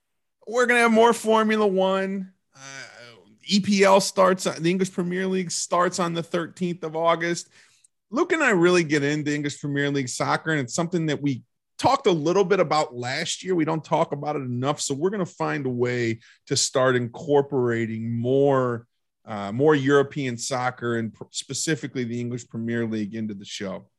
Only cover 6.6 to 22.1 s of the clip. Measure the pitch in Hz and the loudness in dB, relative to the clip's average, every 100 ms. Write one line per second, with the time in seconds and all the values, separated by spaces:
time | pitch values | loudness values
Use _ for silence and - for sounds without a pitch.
6.6 | 180 175 160 160 165 165 170 175 - _ | -4 -4 -6 0 2 2 0 -4 -8 _
7.6 | _ _ _ _ - 233 359 330 269 190 | _ _ _ _ -6 -2 0 2 4 6
8.6 | 175 180 156 151 143 151 147 147 143 - | 6 4 2 2 0 -2 -2 -2 -4 -6
9.6 | 147 139 143 143 127 - 139 156 160 156 | -4 -2 0 -2 -4 -4 -2 -2 -2 -4
10.6 | 123 - 170 175 160 139 143 120 - _ | -4 -4 -2 -2 -2 -2 -2 -4 -10 _
11.6 | _ - - 247 208 165 147 190 185 190 | _ -2 0 2 2 2 2 2 2 2
12.6 | 160 156 151 123 123 143 170 - 180 175 | 2 0 -2 -4 -6 -6 -6 -6 -2 0
13.6 | 151 160 - 156 165 143 147 147 127 120 | 0 -2 -2 0 0 -4 -6 -6 -4 -4
14.6 | 135 147 - 139 185 208 175 - 156 151 | -2 -2 -4 -2 -2 -2 -6 -4 -4 -4
15.6 | 131 120 123 123 117 113 - _ - 135 | -4 -2 -2 0 -2 -4 -10 _ -6 -4
16.6 | - 135 127 123 120 - - 143 139 139 | 0 2 2 2 -2 -6 0 2 2 0
17.6 | 120 117 113 113 113 117 117 135 143 131 | 0 0 -2 -4 -4 -4 0 2 4 2
18.6 | 127 117 - _ _ _ - 107 101 113 | 0 -4 -10 _ _ _ -12 -8 -6 0
19.6 | 151 151 135 143 135 151 131 117 - 127 | 4 4 6 4 4 -2 -6 -6 -6 -4
20.6 | 123 123 120 117 113 - - - - 131 | -4 -4 -4 -4 -4 -10 -14 -12 -10 -6
21.6 | - 151 135 135 120 | -4 -4 -4 -6 -6